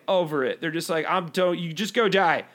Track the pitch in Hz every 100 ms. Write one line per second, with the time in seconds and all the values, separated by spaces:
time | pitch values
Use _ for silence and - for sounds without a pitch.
0 | - 185 165 151 127 - 165 160 160 165
1 | 151 175 175 185 180 175 170 160 208 -
2 | 220 185 180 139 -